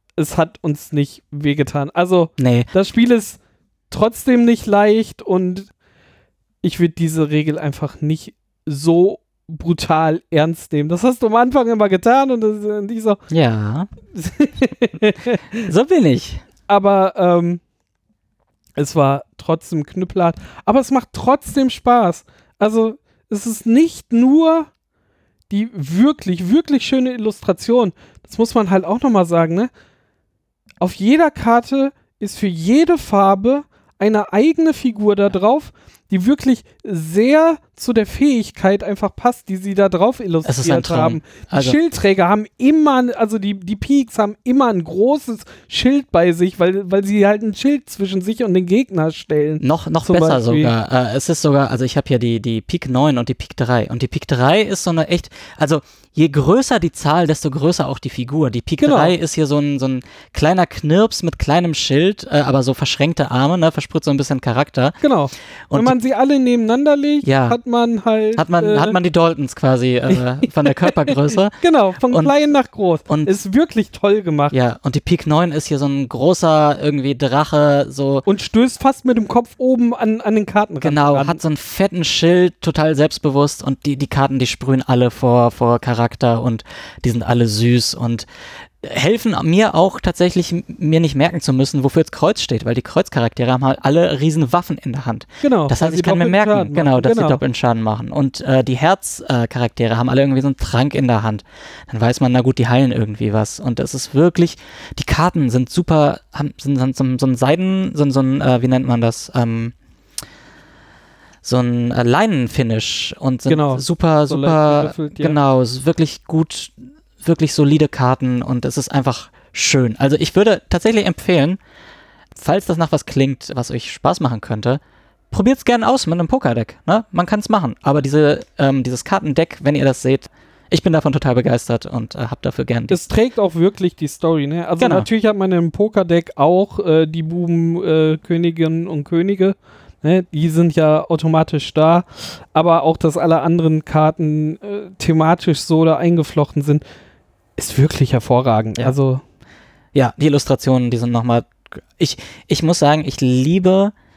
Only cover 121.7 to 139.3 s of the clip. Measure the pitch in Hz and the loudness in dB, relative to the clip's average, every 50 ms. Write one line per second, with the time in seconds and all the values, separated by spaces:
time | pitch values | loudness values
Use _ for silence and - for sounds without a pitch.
121.7 | _ - - - - - - _ _ _ _ _ - - - - 160 196 - - | _ -20 -20 -20 -20 -20 -20 _ _ _ _ _ -18 -8 -2 -2 -2 -2 0 -2
122.7 | 170 165 165 - - 151 - - - 139 135 139 135 - - - - 127 120 - | -2 -2 0 0 0 -2 -4 -4 -2 -2 -2 -2 -2 -6 -10 -10 -8 -8 -6 -6
123.7 | 139 123 - - - - - 139 175 - - 123 120 107 - - 117 104 - 120 | -8 -10 -10 -10 -14 -8 -6 -6 -4 -2 -4 -4 -4 -6 -6 -8 -8 -4 -2 -2
124.7 | 131 147 _ _ _ _ _ _ _ _ _ - - - 190 233 269 - - - | -4 -4 _ _ _ _ _ _ _ _ _ -10 -4 0 2 2 0 0 0 0
125.7 | 240 233 220 220 254 262 - 165 170 175 170 - - 269 - 131 117 117 110 - | 0 0 2 0 0 0 -2 -2 -2 -2 -2 -2 -2 -2 0 -2 -2 -2 -4 -6
126.7 | - _ - - 185 220 220 _ - 170 180 - 220 208 - - 220 202 165 123 | -10 _ -2 0 0 0 -2 _ -4 -4 -2 0 -2 -4 -2 0 -2 0 0 -2
127.7 | - _ - 139 139 151 135 135 143 151 151 143 147 - - _ _ - 143 139 | -6 _ -2 0 0 0 0 2 2 4 4 4 2 0 -4 _ _ -2 0 0
128.7 | 135 135 123 123 127 120 - - 196 190 196 151 135 160 160 - - - - 143 | 2 0 -2 -4 -6 -6 -4 -4 -4 -2 -2 -2 0 0 -2 -2 -4 -4 -2 -2
129.7 | 147 143 131 135 127 - - 127 135 - - - _ _ _ _ _ _ _ - | 0 2 0 0 0 0 0 0 0 0 -2 -8 _ _ _ _ _ _ _ -2
130.7 | - 160 - 185 160 156 - 151 131 147 - 139 123 123 120 - 117 120 - - | -2 0 2 2 2 2 2 0 -2 0 0 0 0 2 2 0 0 -2 -2 -2
131.7 | 117 117 - - 127 120 113 110 - - 120 117 - - - 131 - - 127 117 | -4 -4 -4 -6 -8 -8 -8 -8 -10 -10 -8 -8 -8 -6 -6 -8 -6 -6 -4 -4
132.7 | 120 120 117 110 - 175 - - - 214 226 254 - 240 202 180 160 165 170 196 | -2 -4 -2 -2 -2 -4 -2 -2 0 0 0 0 0 0 -2 0 0 2 0 0
133.7 | 208 - 185 180 - - 156 143 - - - 160 165 156 143 139 156 170 175 - | 0 0 -4 -4 -4 -4 -8 -8 -8 -4 -2 -2 0 0 -2 -4 -4 -6 -4 -4
134.7 | 175 165 254 226 165 190 110 - 226 220 214 214 208 196 190 190 185 170 170 165 | -2 0 2 2 2 0 0 0 -2 0 2 0 0 2 0 0 2 2 0 0
135.7 | - - 208 220 - 208 185 170 170 170 165 - - - 139 160 180 185 202 - | 0 -2 -2 0 0 0 0 2 0 0 0 -2 -2 0 2 2 4 2 0 -2
136.7 | - - 202 180 156 160 160 156 156 165 160 160 170 175 175 170 170 165 165 165 | -4 -6 0 2 2 2 2 0 -2 -6 -6 -6 -4 -4 -2 -2 0 0 0 0
137.7 | 165 175 - - 156 160 156 156 156 160 _ - 170 165 175 170 165 165 160 160 | -2 -2 -2 0 0 2 2 2 0 -2 _ -4 -2 0 0 -2 0 0 -2 -2
138.7 | 160 165 170 190 160 147 147 - 170 165 180 196 | -2 -4 -4 -6 -6 -8 -6 -2 -2 -2 0 0